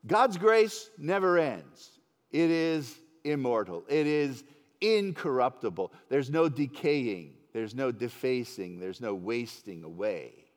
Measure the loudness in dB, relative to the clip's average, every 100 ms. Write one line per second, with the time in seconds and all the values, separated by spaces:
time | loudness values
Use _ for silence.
0 | 2 4 4 4 4 6 4 0 -14 -10
1 | -2 2 4 4 2 -2 -12 -20 -20 _
2 | _ _ _ 2 2 4 2 0 -4 -14
3 | _ _ -4 -2 0 0 0 -6 0 2
4 | 2 2 0 -4 -16 -20 _ _ 2 2
5 | 0 -4 -2 2 2 0 -6 -4 -6 -8
6 | _ -2 0 2 2 2 -4 -2 0 0
7 | 0 -4 -8 -20 _ -6 -6 -2 -4 -2
8 | -6 -4 -2 -2 -4 -8 -10 -8 -10 -6
9 | -6 -4 -4 -4 -4 -12 -14 -14 -14 -6
10 | -4 -4 -8 -18 _